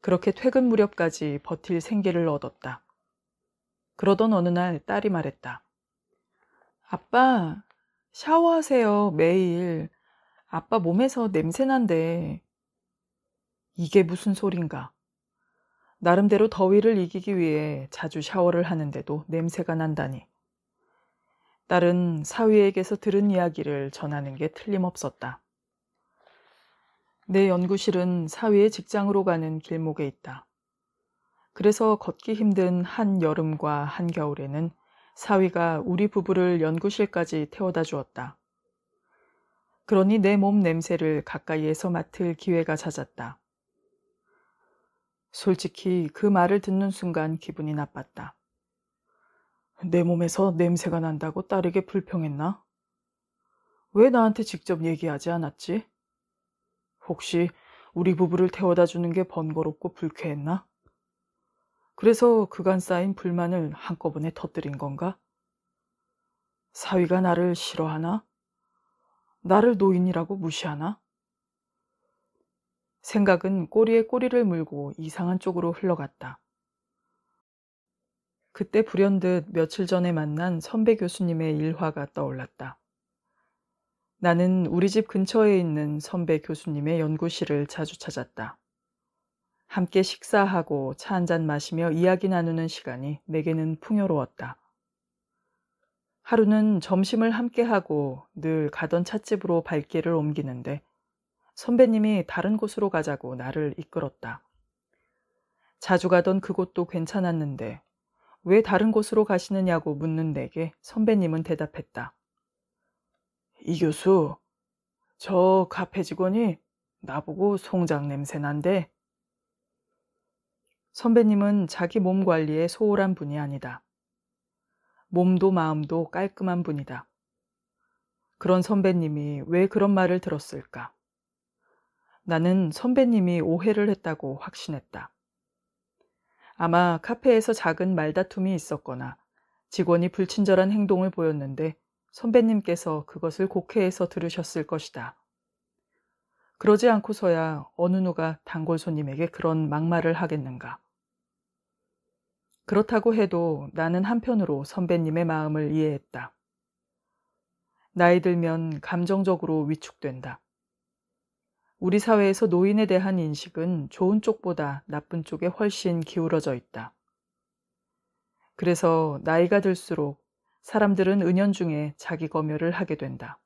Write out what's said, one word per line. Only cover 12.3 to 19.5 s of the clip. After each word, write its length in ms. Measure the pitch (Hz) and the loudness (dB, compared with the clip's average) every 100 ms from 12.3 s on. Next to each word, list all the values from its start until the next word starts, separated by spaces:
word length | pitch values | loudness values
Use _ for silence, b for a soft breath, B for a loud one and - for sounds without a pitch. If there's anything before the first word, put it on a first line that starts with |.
| 160 _ _ _ _ _ _ _ _ _ _ _ _ _ - | -10 _ _ _ _ _ _ _ _ _ _ _ _ _ -8
이게 280 | 165 202 | 2 4
무슨 300 | 170 180 214 | 4 0 -2
소린가? 580 | 190 202 180 160 135 131 _ _ _ _ _ _ _ _ _ _ _ | -2 -2 -2 -6 -8 -12 _ _ _ _ _ _ _ _ _ _ _
나름대로 460 | 170 180 202 202 220 | 4 6 6 6 4
더위를 480 | - 190 202 214 214 | 4 4 6 6 2
이기기 400 | 175 190 185 196 | 0 -4 -4 0
위해 500 | 165 151 151 143 135 | 0 0 -2 -6 -12
자주 320 | - 160 160 | -10 -8 -8
샤워를 400 | 147 190 180 170 | -6 2 2 4
하는데도 600 | 170 170 147 143 - 147 - | 0 -2 -4 -6 -6 -8 -4
냄새가 480 | 165 165 | -4 -4